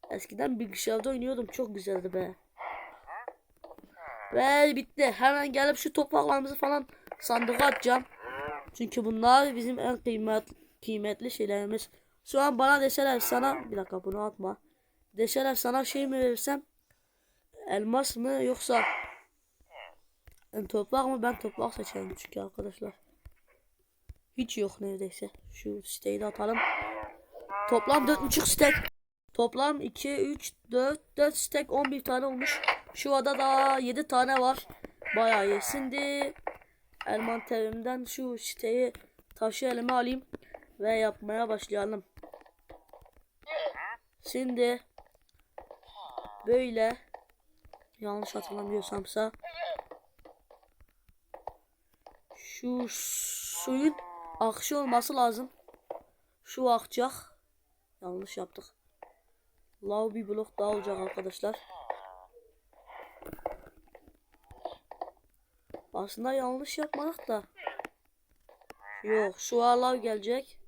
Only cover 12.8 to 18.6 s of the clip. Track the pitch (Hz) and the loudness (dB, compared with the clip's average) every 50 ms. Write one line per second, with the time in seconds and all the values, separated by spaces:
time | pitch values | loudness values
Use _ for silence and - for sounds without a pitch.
12.8 | 269 269 262 - 277 277 262 240 - - 240 247 254 277 269 - 254 - 220 196 | 6 2 2 4 4 4 4 2 2 2 2 4 4 2 2 0 -4 -6 -6 -6
13.8 | 190 - - 185 180 196 190 208 208 214 214 - 190 185 208 - _ _ _ _ | -6 -4 -6 -6 -4 -4 -4 -2 -4 -4 -6 -6 -6 -6 -6 -8 _ _ _ _
14.8 | _ _ _ _ _ _ _ 190 220 226 - 269 262 269 262 240 - 247 240 262 | _ _ _ _ _ _ _ 0 0 2 2 2 2 2 0 2 0 2 2 2
15.8 | 269 - - 277 277 269 262 262 254 247 240 226 - 285 285 277 285 _ _ _ | 0 0 0 0 0 0 2 2 2 2 2 0 0 -2 -2 -2 -4 _ _ _
16.8 | _ _ _ _ _ _ _ _ _ _ _ _ _ _ _ 480 427 403 - 202 | _ _ _ _ _ _ _ _ _ _ _ _ _ _ _ -14 -6 -2 -2 0
17.8 | 214 220 233 262 277 262 - 233 233 262 269 269 262 247 254 247 | 0 2 2 2 2 0 -2 -2 -2 0 0 2 2 0 0 0